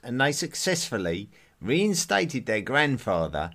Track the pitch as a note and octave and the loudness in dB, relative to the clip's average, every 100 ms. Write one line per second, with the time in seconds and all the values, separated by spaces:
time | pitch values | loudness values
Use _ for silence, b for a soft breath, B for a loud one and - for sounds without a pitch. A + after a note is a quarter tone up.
0 | - B2 C#3 C#3+ E3+ - - F3 - A2+ | -6 0 0 0 -4 -4 -2 0 -2 -2
1 | F2 F2 G2+ b b b F#2+ D#3 G#3+ F3 | -2 -2 -6 b b b -2 2 2 0
2 | - G3+ E3 C3+ - G#2+ G2+ C#3 D3 B2+ | 2 2 2 -2 -2 -2 2 2 2 2
3 | - F2+ E2 D2+ E2 | 0 0 0 -2 -6